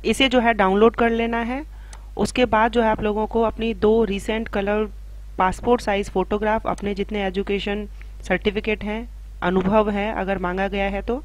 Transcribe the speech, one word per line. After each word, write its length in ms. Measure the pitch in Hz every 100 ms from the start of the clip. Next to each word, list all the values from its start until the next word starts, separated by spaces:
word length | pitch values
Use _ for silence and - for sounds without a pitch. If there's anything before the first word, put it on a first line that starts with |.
| -
इसे 240 | 226 269
जो 100 | 262
है 140 | 233
download 420 | 220 190 196 226 226
कर 140 | 233
लेना 280 | 226 233 233
है। 260 | 233 262 311 - - - - -
उसके 280 | 208 - 247
बाद 260 | 220 233
जो 100 | 233
है 80 | 220
आप 120 | 214
लोगों 260 | 208 208 214
को 140 | 226
अपनी 320 | 226 214 226
दो 300 | 202 214 220
recent 440 | 220 202 - 220 226
color 420 | 208 196 214 214 - - - - -
passport 440 | 185 185 - 240
size 280 | - 202 202
photograph, 580 | 190 185 208 214 220 -
अपने 260 | - 202
जितने 320 | 202 196 208 196
education 640 | 185 196 202 202 208 202 - - -
certificate 640 | - 180 208 202 214 214
हैं, 260 | 202 214 240 - - -
अनुभव 460 | 180 185 185 214 214
है 240 | 202 208
अगर 240 | 214 190 196
मांगा 300 | 185 180 196
गया 180 | 196 196
है 160 | 196
तो। 220 | 190 247